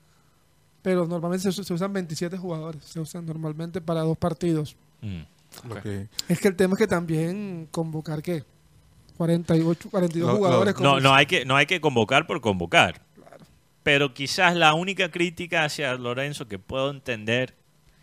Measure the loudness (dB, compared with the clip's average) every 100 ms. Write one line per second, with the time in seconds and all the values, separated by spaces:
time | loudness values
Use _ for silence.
0 | _ _ _ _ _ _ _ _ 0 0
1 | 0 -2 -2 -2 -2 -4 -4 -4 -2 -4
2 | -6 -6 -6 -6 -8 -8 -8 -12 -14 -10
3 | -10 -10 -10 -8 -8 -6 -8 -8 -4 -2
4 | 0 0 -2 -2 -2 0 -2 -10 _ _
5 | -10 -10 -12 _ _ -20 -12 -10 -8 -8
6 | -10 -12 -2 2 2 2 2 2 0 0
7 | -2 -2 -2 -4 -8 -10 -10 -6 -6 -6
8 | -8 -8 -4 -6 -8 _ _ _ _ _
9 | _ -4 0 0 2 2 4 0 -2 -2
10 | 0 0 2 4 4 4 4 2 4 6
11 | 6 6 6 2 2 2 4 2 2 2
12 | 4 2 2 -2 0 0 2 4 4 2
13 | _ _ -20 -20 -20 _ _ _ 0 2
14 | 2 -2 -6 2 2 6 4 4 -2 -2
15 | -4 0 -2 -2 -4 -2 -2 -2 -4 -4
16 | -4 -4 -6 -8 -10 -12 -8 -4 -4 -6
17 | -8 -8 -2 -2 -2 -8 _ _ _ _